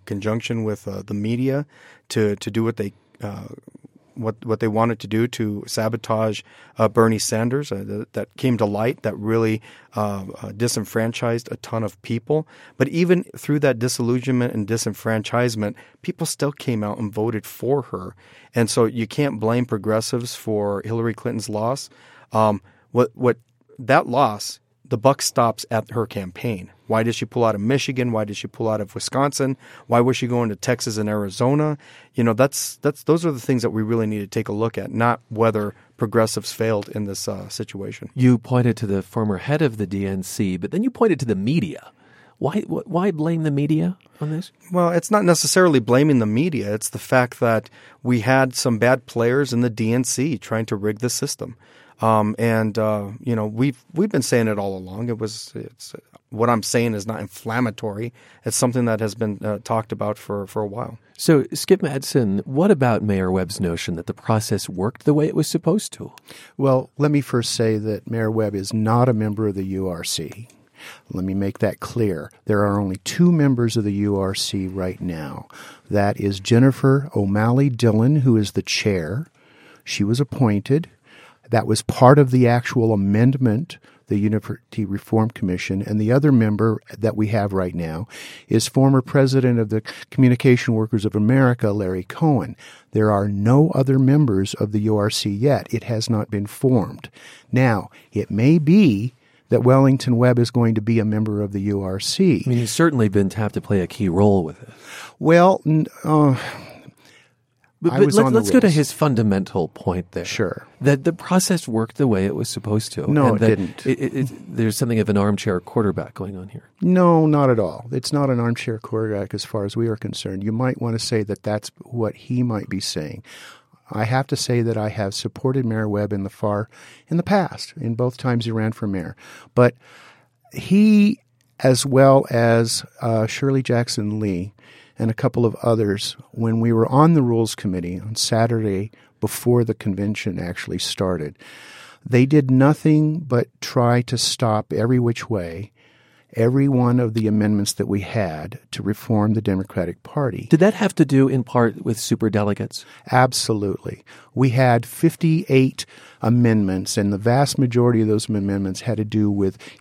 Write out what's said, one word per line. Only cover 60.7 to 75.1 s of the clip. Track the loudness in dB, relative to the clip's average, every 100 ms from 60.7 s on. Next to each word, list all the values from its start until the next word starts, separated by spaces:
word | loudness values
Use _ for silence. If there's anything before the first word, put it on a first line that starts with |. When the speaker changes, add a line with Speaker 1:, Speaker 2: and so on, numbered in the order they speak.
| -6 -10 -12 _ -4
Speaker 2:
So | 2 4 2
Skip | -6 2 2
Madsen, | 2 -6 -2 0 0 -2 -2
what | 0 2
about | 2 2 0
Mayor | 0 0 0
Webb's | 0 -2 -4
notion | -4 -4 -6 -8
that | -8
the |
process | -8 -2 -2 0 -4 -4
worked | -6 -6 -2 0
the |
way | 2 2
it | 0
was | -2
supposed | -2 0 0 -2
to? | -12 -16 -18 -20 -20 -18 -2
Speaker 3:
Well, | 0 2 -2 -2
let | 0
me | 0
first | 0 -2 -2 0
say | 0 0
that | -2 -6 -6
Mayor | -4 -2
Webb | 0 0
is | -2 -4
not | -2 2 4 4
a |
member | 2 -2 -2 -2
of | -2
the |
U | -4 -4 -4
R | -6
C. | -6 -8 -8 -14 -20 _ _ _ -20 -20 _
Let | -8 -4
me |
make | -2 -4 -2
that | -2 -2
clear. | -8 -2 -2 -2 -8 -12 -2
There | 0 2
are | 0
only | -2 -6
two | -6 2 4
members | 4 4 2 0 0
of |
the | -2
U | 0 0 0
R | -2 -4
C | -6 -6 -6
right | -6 -6 -6
now. | -8